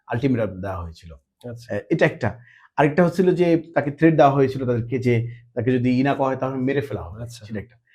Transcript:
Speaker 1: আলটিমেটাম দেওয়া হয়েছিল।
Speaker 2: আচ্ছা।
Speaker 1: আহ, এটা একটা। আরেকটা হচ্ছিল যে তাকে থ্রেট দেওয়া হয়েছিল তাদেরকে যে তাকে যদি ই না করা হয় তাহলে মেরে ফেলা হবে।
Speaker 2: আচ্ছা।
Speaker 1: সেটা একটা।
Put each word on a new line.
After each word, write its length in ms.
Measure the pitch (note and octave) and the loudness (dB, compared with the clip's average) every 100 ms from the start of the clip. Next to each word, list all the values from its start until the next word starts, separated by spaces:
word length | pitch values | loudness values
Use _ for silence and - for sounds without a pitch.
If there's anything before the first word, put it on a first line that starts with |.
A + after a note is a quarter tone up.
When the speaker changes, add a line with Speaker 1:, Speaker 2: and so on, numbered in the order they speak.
| - | -8
Speaker 1:
আলটিমেটাম 540 | A#2+ C#3 A#2 G#2 F#2+ | -4 -2 0 -2 -6
দেওয়া 220 | F#2+ F#2 | -10 -8
হয়েছিল। 300 | E2+ D#2+ E2 D2 _ _ B2 | -10 -14 -20 -20 _ _ -18
Speaker 2:
আচ্ছা। 240 | A#2 - | -16 -10
Speaker 1:
আহ, 60 | G#2 - | -10 -4
এটা 160 | D#3+ E3+ | 0 0
একটা। 320 | - A2+ - - _ _ - | 0 -6 -8 -20 _ _ 0
আরেকটা 280 | D3 D3 | 2 4
হচ্ছিল 300 | E3+ E3+ F#3 | 0 4 2
যে 280 | F3 F3 E3 - | 4 2 2 0
তাকে 160 | D3 C3+ | -4 -2
থ্রেট 260 | - E3 D3+ | 2 4 6
দেওয়া 160 | C#3+ | 4
হয়েছিল 340 | C#3 C3+ C3+ B2+ | 6 2 0 -2
তাদেরকে 320 | A#2+ A#2 C3 | -2 -2 -2
যে 300 | A#2+ A#2 A2+ - - | 2 2 0 -8 -12
তাকে 180 | - A#2 | -4 0
যদি 280 | B2+ B2 B2 | 2 2 2
ই 20 | |
না 120 | C#3 | 2
করা 120 | C3+ C3 | 0 -2
হয় 100 | C3 | -2
তাহলে 200 | C3+ C3+ | -4 -2
মেরে 240 | B2+ C#3 | -2 -2
ফেলা 220 | - G2+ | -2 -8
হবে। 200 | D#2+ G#2 | -10 -14
Speaker 2:
আচ্ছা। 240 | A#2 - G#2 | -14 -16 -12
Speaker 1:
সেটা 140 | G#2+ | -12
একটা। 160 | - _ _ | -12 _ _